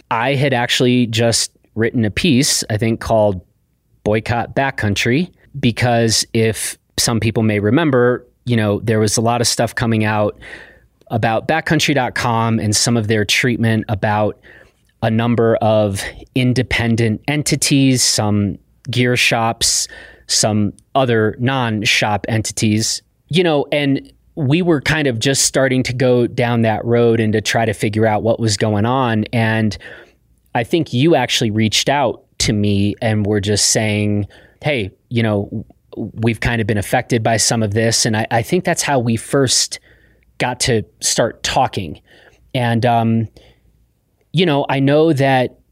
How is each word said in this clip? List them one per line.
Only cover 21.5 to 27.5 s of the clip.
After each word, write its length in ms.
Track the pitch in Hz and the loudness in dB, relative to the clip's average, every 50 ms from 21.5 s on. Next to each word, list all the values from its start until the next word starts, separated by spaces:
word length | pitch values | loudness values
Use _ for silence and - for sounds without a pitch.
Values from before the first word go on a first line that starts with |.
| 135 131 120 117 110 104 104 - - - 127 110 104 98 - - | 0 0 -2 -2 -2 -2 -2 -2 0 0 0 0 -2 -4 -2 -2
entities, 720 | 117 110 107 - - - 120 107 104 110 113 - - - - _ _ _ _ | -2 -2 -4 -4 -4 -2 0 0 0 0 -2 -4 -6 -8 -12 _ _ _ _
you 160 | - 143 185 | -4 -2 0
know, 240 | 185 165 151 143 135 - | 2 2 0 0 0 -2
and 400 | 151 147 143 139 135 131 - - _ _ _ _ _ | -2 0 0 0 0 -2 -4 -10 _ _ _ _ _
we 260 | - 147 127 147 180 | -4 -2 0 0 2
were 180 | 185 175 165 135 | 2 2 0 0
kind 280 | - - 160 156 147 135 | 0 0 0 0 0 0
of 100 | 117 113 | -2 0
just 240 | - 139 135 - | 0 0 0 0
starting 400 | - - - 135 135 131 127 131 | 0 0 0 0 2 2 2 0
to 100 | 120 - | 0 -2
go 360 | 123 123 131 127 123 123 120 110 | -2 0 2 2 4 2 2 0
down 340 | - 123 120 117 120 117 | 0 -2 0 0 2 2
that 220 | 113 110 107 - - | 2 2 0 0 0
road 340 | 117 117 120 120 117 113 113 | 0 2 4 4 4 4 2
and 140 | 110 107 | 2 2
to 80 | 104 107 | 0 0
try 240 | - - | 0 0